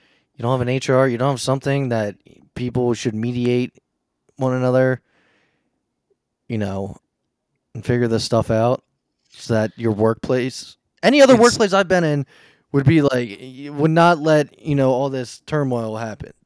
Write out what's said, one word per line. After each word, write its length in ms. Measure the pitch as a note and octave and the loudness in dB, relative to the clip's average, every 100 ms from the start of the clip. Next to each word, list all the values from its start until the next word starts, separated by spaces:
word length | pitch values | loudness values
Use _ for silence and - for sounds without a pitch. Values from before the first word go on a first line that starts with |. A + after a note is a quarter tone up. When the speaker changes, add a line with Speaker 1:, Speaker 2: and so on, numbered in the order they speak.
| _ _ _ - | _ _ _ -8
Speaker 1:
You 60 | |
don't 100 | A#2 | -2
have 80 | C3 | -2
an 60 | B2 | -2
H 180 | C3 - | -2 0
R. 180 | C3 C3+ | 2 2
You 120 | A#2 | 0
don't 120 | C3+ | -2
have 80 | B2 | -2
something 500 | - C3 C#3 C#3 C3 | -2 -2 -2 -2 -2
that 260 | A#2 G#2 - _ _ _ | -2 -4 -8 _ _ _
people 400 | - B2 A#2+ A#2+ | -10 -6 -2 0
should 200 | A2+ A#2+ | -2 -4
mediate 580 | G#2+ A#2+ B2 B2 B2 B2+ - _ _ _ _ _ - | -4 -4 -2 0 0 -4 -10 _ _ _ _ _ -6
one 180 | C3 | -4
another, 480 | B2+ B2+ B2+ C3 B2+ _ _ _ _ _ _ _ _ _ _ _ _ _ _ - | 0 0 2 2 -2 _ _ _ _ _ _ _ _ _ _ _ _ _ _ -8
you 80 | A2 | -6
know, 400 | G2+ G2 G2 - _ _ _ _ _ _ _ | -4 -6 -10 -12 _ _ _ _ _ _ _
and 100 | A#2 | -8
figure 240 | - B2 A#2+ | -2 0 0
this 160 | A2+ | 0
stuff 260 | - A#2 G#2+ | 0 0 0
out 340 | A2 A#2+ C3 _ _ _ _ _ | 0 0 -2 _ _ _ _ _
so 220 | - - | -16 -4
that 180 | A2+ G#2+ - | -2 -2 -4
your 160 | A2+ | -4
workplace, 840 | G#2 A2+ A2+ - B2+ B2+ - - - _ _ | 0 0 0 -2 -2 -2 -8 -16 -20 _ _
any 180 | F#3+ C#4+ | 2 6
other 140 | C4+ | 8
Speaker 2:
It's 80 | A#3+ | 8
Speaker 1:
workplace 300 | A#3+ - G#3 | 6 4 2
I've 140 | G3 F3 | 2 2
been 160 | F3+ | 0
in 220 | D#3+ C#3+ C3+ _ _ _ _ | 0 -2 -6 _ _ _ _
would 120 | C#3+ C#3 | 0 4
be 140 | E3 | 4
like, 360 | C#3+ B2+ A#2+ G2 | 4 0 -4 -10
y-, 300 | C3 C3 C#3+ | -18 -16 -12
would 200 | D3 D#3 | -2 0
not 280 | E3 E3+ E3 | 4 4 4
let, 400 | D#3 D3+ C#3 _ | 2 2 0 _
you 140 | D#3 | -4
know, 160 | C#3+ C3 | 0 2
all 180 | B2 C#3 | 0 -2
this 300 | C3 A#2+ - - | -6 -10 -14 -6
turmoil 500 | D3+ C#3 A#2+ A2 A2 | -4 -2 -4 -6 -8
happen. 360 | A2+ G#2 - - | -10 -12 -18 -20